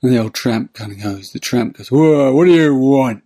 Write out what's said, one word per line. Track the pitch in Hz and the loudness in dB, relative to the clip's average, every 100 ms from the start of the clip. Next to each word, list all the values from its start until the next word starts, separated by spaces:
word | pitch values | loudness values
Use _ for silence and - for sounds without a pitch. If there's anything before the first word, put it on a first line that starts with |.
And | 127 | 0
the | 123 | 0
old | 110 | -2
tramp | - - 113 - | -6 -4 -4 -6
kind | - 107 | -12 -16
of | 101 | -12
goes, | 104 98 95 | -10 -10 -12
the | - | -14
tramp | - 123 113 - | -6 -4 -4 -8
goes, | 101 | -4
Whoa, | 131 160 151 135 | 0 2 2 2
what | 131 | 2
do | 175 | 4
you | 170 156 | 4 4
want? | 135 131 139 131 107 | 2 2 2 0 -4